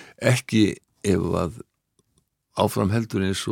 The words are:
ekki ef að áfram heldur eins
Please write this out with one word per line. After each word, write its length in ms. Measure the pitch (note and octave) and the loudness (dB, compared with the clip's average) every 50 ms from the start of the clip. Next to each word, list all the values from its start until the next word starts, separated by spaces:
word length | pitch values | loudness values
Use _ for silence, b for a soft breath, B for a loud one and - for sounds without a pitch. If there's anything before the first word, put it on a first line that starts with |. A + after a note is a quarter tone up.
| B B B B | B B B B
ekki 420 | - A#2+ B2+ B2 - - A2+ A2 G#2 F2+ - - _ _ _ _ - | 2 2 2 2 0 0 2 4 4 2 2 -4 _ _ _ _ 0
ef 200 | G2+ F#2 F2+ F#2 F2 F2+ F2 | 0 0 2 0 0 -2 -2
að 220 | F2 E2+ A#2 - - _ _ _ _ _ _ _ _ _ _ _ _ _ _ _ _ _ - | -2 -4 -6 -12 -18 _ _ _ _ _ _ _ _ _ _ _ _ _ _ _ _ _ -2
áfram 360 | - G2+ G#2 - A2+ G#2+ F#2+ G#2 | 0 0 0 0 0 -2 0 0
heldur 300 | A#2 A2+ G#2+ - G2 F#2+ | -2 -4 -2 -4 -2 -2
eins 180 | F#2+ F#2+ - - - | -2 -2 -4 -4 -4